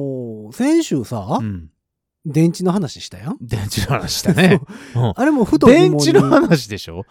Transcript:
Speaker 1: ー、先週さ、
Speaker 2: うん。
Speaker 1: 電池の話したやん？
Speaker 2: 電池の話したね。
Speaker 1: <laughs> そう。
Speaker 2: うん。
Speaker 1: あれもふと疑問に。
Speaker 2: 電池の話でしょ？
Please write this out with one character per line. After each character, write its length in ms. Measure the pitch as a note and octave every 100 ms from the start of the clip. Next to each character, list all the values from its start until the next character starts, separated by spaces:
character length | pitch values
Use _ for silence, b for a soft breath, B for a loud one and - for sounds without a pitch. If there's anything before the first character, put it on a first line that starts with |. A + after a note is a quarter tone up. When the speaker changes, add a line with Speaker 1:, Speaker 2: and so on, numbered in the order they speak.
| C#3 C3 A#2+ A2 G#2+
Speaker 1:
ー、 40 |
先 280 | - C4+ E4
週 220 | D#4 D3
さ、 340 | G#2+ A#2 G2 B2+
Speaker 2:
う 40 |
ん。 260 | A2 F#2+ D#2 _ _ _ _ _ D#3+
Speaker 1:
電 200 | C#3 E3+
池 180 | E3
の 80 | F#3
話 280 | F#3+ D#3 -
し 80 | -
た 100 | F#2
や 120 | B2
ん？ 60 | C4
Speaker 2:
電 260 | A#2 A2 G2+
池 160 | -
の 40 | - C3
話 160 | -
し 80 | -
た 120 | -
ね。 260 | E3 F3+ F#3 - -
Speaker 1:
<laughs> 120 | -
そ 80 | A#2+
う。 40 |
Speaker 2:
う 20 | A#2+
ん。 20 | -
Speaker 1:
あ 80 |
れ 60 | C#4
も 140 | D4
ふ 160 | G#3 D#4
と 80 | B3
疑 40 |
問 100 | D4 F#4 D4+
に。 60 |
Speaker 2:
電 60 | D4+
池 100 | F#4+
の 80 | -
話 380 | - E4 D#3+ A2
で 100 | G2+
し 120 | -
ょ？ 160 | E2+ b